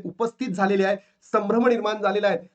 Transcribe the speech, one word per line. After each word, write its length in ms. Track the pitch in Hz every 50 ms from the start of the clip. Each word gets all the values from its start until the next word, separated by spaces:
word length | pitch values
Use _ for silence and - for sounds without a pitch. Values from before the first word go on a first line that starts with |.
| -
उपस्थित 440 | 175 175 - 233 233 - - 269 240
झालेले 360 | 175 185 196 190 202 190 190
आहेत, 140 | 190 202 202 - _ _ _ _ - -
संभ्रम 340 | 214 202 208 226 233 233 247
निर्माण 340 | 233 214 208 208 214 208 208
झालेला 260 | 196 196 208 202 196
आहे 100 | 180 - - - _